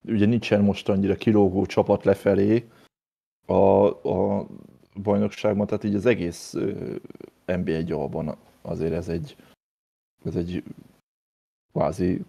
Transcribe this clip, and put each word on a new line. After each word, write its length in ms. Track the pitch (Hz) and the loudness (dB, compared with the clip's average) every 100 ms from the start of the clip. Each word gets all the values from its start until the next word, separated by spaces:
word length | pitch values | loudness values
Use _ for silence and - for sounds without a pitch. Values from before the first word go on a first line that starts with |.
ugye 240 | - 110 104 | -4 2 2
nincsen 360 | 120 - 104 | 2 2 2
most 260 | 101 95 - | 4 0 -2
annyira 260 | 98 98 | 0 0
kilógó 520 | 95 - 107 98 95 92 | 0 2 4 4 2 0
csapat 380 | - 104 101 | 0 2 2
lefelé 640 | - 98 101 98 101 113 - _ _ _ _ _ _ _ - | 2 2 2 2 4 2 -2 _ _ _ _ _ _ _ -2
a, 400 | 92 98 98 101 - - | 4 6 6 4 2 -2
a 380 | 95 101 101 - - - _ _ - | 0 0 -2 -4 -14 -20 _ _ -8
bajnokságban, 640 | 101 101 104 - 107 101 104 | -2 0 0 -2 -2 0 -2
tehát 180 | 104 | -4
így 100 | 107 | -2
az 120 | 101 107 | 0 0
egész, 480 | 107 87 82 - | 0 -2 -8 -10
ö, 400 | - - 98 - - - - - _ - | -6 -6 -6 -10 -12 -14 -20 -20 _ -6
N 160 | 90 | -4
B 40 | 87 | -2
A 120 | 80 | -2
gyalban 560 | 85 76 71 80 78 - _ _ | -2 -4 -4 -6 -8 -10 _ _
azért 300 | 87 85 80 | -12 -6 -4
ez 160 | 82 85 | -4 -4
egy, 280 | 85 76 - _ _ _ _ _ _ _ _ | -8 -8 -16 _ _ _ _ _ _ _ _
ez 120 | 82 85 | -8 -6
egy 260 | 87 90 - - - _ _ _ _ _ _ _ _ | -6 -8 -10 -16 -20 _ _ _ _ _ _ _ _
kvázi 520 | - 73 92 90 92 | -4 -2 0 -2 -2